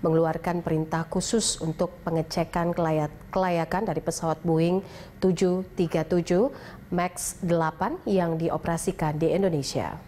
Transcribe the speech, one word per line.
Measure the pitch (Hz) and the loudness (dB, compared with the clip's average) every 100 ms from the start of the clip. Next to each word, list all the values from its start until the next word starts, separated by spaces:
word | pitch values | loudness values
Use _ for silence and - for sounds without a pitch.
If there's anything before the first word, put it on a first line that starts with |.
mengeluarkan | 170 160 165 160 - 170 | 4 4 2 0 -2 -2
perintah | 165 156 156 165 165 | 0 -2 0 -2 -2
khusus | 190 - 233 208 - | -2 0 0 0 -2
untuk | 165 156 175 - | -4 -2 -2 -2
pengecekan | - 165 160 - 165 180 170 175 | -2 -2 -2 -2 -2 0 0 2
kelayak-, | 165 156 151 - - | 2 2 0 -4 -4
kelayakan | 196 185 175 160 180 208 | 0 2 2 0 -2 -2
dari | 160 | -2
pesawat | 160 160 165 156 | -2 -2 -2 0
Boeing | 175 160 165 185 196 - - - | 2 4 4 2 -2 -14 -18 0
tujuh | 190 175 185 180 185 - | 2 4 2 2 -2 -2
tiga | 170 175 | 0 0
tujuh | 156 180 170 175 254 - - - - | 2 0 4 4 4 0 -16 -16 -6
MAX | 175 180 - - - | -2 -2 -4 -8 -4
delapan | 185 170 160 - 196 359 | 0 2 2 0 -4 -4
yang | - 196 170 160 | 0 2 2 0
dioperasikan | 165 156 - 170 - 180 156 151 | 0 -2 -2 -2 -2 -2 -2 2
di | 160 | 2
Indonesia. | 156 196 160 135 - 90 - | 4 2 2 -2 -4 -4 -8